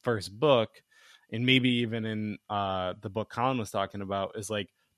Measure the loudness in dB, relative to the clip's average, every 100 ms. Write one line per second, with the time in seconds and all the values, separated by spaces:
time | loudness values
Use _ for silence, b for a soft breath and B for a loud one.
0 | -2 -2 -4 0 4 6 4 -4 _ b
1 | b b b 0 4 6 6 2 0 -2
2 | -4 -4 -6 -8 -6 -4 -2 -2 -2 -6
3 | -6 -6 -4 -2 0 0 -2 -4 -4 -6
4 | -4 -2 -4 -6 -6 -6 -6 _ _